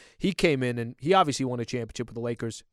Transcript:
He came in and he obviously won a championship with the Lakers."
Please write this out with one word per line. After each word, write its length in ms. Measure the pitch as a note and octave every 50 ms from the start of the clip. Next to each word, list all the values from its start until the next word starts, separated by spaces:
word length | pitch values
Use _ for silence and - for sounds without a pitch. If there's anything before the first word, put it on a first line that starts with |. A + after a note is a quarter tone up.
| - - _ -
He 160 | - G3 F3
came 280 | - G3 E3+ C#3+ C3
in 160 | B2+ B2 A#2+ A#2+
and 160 | A#2 A#2+ B2+ -
he 160 | C3 E3 F#3+
obviously 320 | F#3+ F3 D3 B2 - C3+
won 120 | B2+ B2 A#2+
a 60 | A#2
championship 440 | - B2 B2 A2+ A2 - - A#2 -
with 80 | -
the 40 | A#2+
Lakers." 420 | A#2 A#2+ A#2+ - A#2+ A2+ - - - _